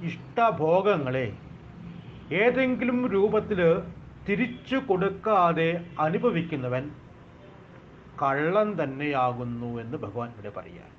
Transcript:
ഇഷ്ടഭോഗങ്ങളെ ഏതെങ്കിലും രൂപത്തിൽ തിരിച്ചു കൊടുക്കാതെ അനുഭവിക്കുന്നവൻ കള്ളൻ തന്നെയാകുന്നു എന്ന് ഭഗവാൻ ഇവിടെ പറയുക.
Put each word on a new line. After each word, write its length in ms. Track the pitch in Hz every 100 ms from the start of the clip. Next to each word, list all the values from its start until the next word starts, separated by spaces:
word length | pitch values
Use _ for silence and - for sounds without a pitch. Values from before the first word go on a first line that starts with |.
| 170
ഇഷ്ടഭോഗങ്ങളെ 1160 | - - - 233 175 156 175 190 190 135 131 120 - - - - - - - - - - 156
ഏതെങ്കിലും 560 | 226 247 262 254 240 240 247
രൂപത്തിൽ 460 | 196 202 214 214 202 170 165 - - - - -
തിരിച്ചു 480 | 202 240 - - 262
കൊടുക്കാതെ 960 | 262 - 196 190 - 208 175 160 165 170 170 - 156
അനുഭവിക്കുന്നവൻ 760 | 190 240 175 - 147 127 127 147 - - - - - - - - - - - - -
കള്ളൻ 460 | 139 139 156 196 214 190
തന്നെയാകുന്നു 880 | 147 135 147 135 127 120 123 120 120 117
എന്ന് 140 | 113 147
ഭഗവാൻ 300 | 117 101 120 110
ഇവിടെ 160 | 101 -
പറയുക. 240 | 87 87 -